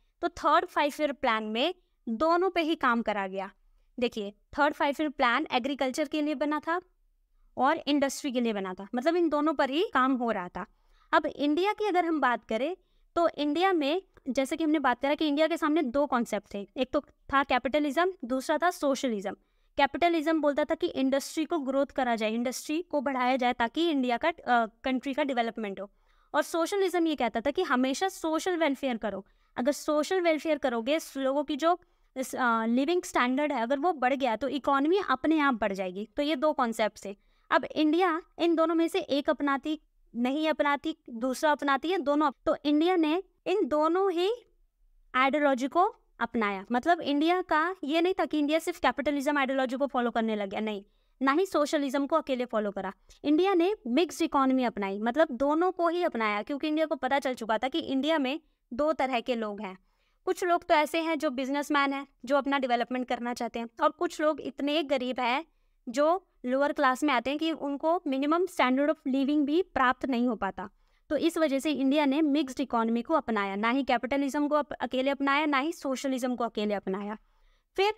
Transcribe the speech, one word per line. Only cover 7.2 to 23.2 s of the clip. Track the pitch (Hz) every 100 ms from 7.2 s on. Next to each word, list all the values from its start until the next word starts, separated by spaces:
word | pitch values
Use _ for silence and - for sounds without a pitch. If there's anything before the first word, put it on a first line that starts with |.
| _ _ _ -
और | 254 320 -
इंडस्ट्री | 294 269 - 294
के | 247
लिए | 233
बना | 202 190
था, | 185 202 240
मतलब | 269 339
इन | 339
दोनों | 294 294
पर | 277 277
ही | 285 440
काम | 269 262
हो | 262 240
रहा | 208 180
था। | 180 180 _ _ _ _
अब | 320 302
इंडिया | - 294 294 392
की | 415 427
अगर | 359 339
हम | 320
बात | 254 233 -
करें | 220 277 381 _ _ _ -
तो | 339 -
इंडिया | 294 294 381
में, | 359 277 339 - _ -
जैसे | 247 269 311
कि |
हमने | 320 311
बात | 262 240
करा | 277 302
कि | 311
इंडिया | 285 320
के | 330
सामने | 311 302
दो | 269 269 285
कॉन्सेप्ट | 254 233 208 -
थे, | 202 202 -
एक | 254
तो | 302
था | - _ - 277
कैपिटलिज्म, | 277 254 269 302 294 262 370 359 226
दूसरा | 262 262 302
था | 339
सोशलिज्म। | 349 285 269 269 214 190 196 _ _ _ -
कैपिटलिज्म | 277 294 349 339 294 320
बोलता | 294 277 302
था | 320
कि | 359
इंडस्ट्री | - 269 269 - - 311
को | 349
ग्रोथ | 269 269 277
करा | - 247 233
जाए, | 220
इंडस्ट्री | 226 240 247 - 311
को | - 294
बढ़ाया | 277 262